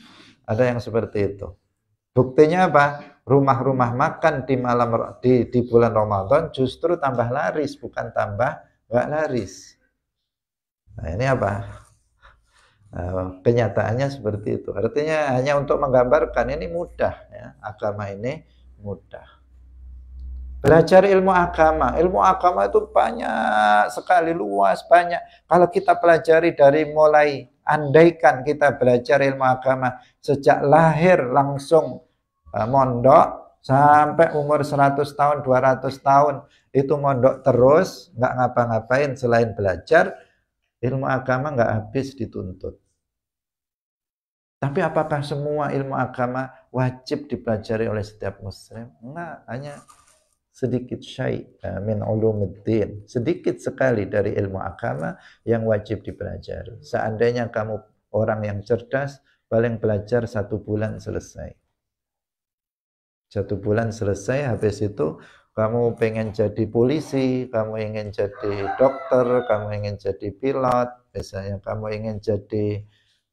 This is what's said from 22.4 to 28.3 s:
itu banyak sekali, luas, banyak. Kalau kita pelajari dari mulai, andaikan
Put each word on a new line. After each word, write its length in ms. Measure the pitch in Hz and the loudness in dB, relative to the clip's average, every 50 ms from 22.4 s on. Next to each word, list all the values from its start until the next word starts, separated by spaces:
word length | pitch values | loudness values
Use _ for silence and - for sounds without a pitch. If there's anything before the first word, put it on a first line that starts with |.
| - 180 180 196 196 196 | 2 0 2 2 2 4
itu 160 | 202 214 208 - | 4 4 4 2
banyak 1040 | - 190 - - 233 - - - - - - - 107 107 107 104 104 104 104 87 | 2 2 2 2 0 -4 -6 -6 -4 -2 -2 0 2 2 4 6 6 4 4 2
sekali, 400 | - 175 - - 185 180 165 165 | 0 -4 -2 2 2 2 2 0
luas, 480 | 165 170 - 208 196 196 196 196 185 - - - | -2 -4 -4 -2 0 2 2 2 2 0 2 6
banyak. 320 | 165 175 175 175 170 165 - - _ _ _ | 6 6 6 4 -2 -6 -8 -12 _ _ _
Kalau 240 | - 156 180 175 170 | 0 4 4 4 4
kita 320 | - 196 185 - 175 - | 2 0 0 2 2 4
pelajari 560 | - 170 165 160 - - 160 165 165 170 156 | 4 4 4 4 4 4 4 4 4 2 4
dari 320 | - 143 139 139 156 156 151 | 6 6 6 6 4 2 0
mulai, 560 | 151 156 156 151 151 151 151 151 139 131 123 - _ _ _ - | 2 4 4 6 6 6 4 2 0 -4 -8 -14 _ _ _ -2
andaikan 800 | 147 156 151 139 135 156 165 170 165 - - 156 | -2 -2 0 4 6 8 8 6 6 6 4 4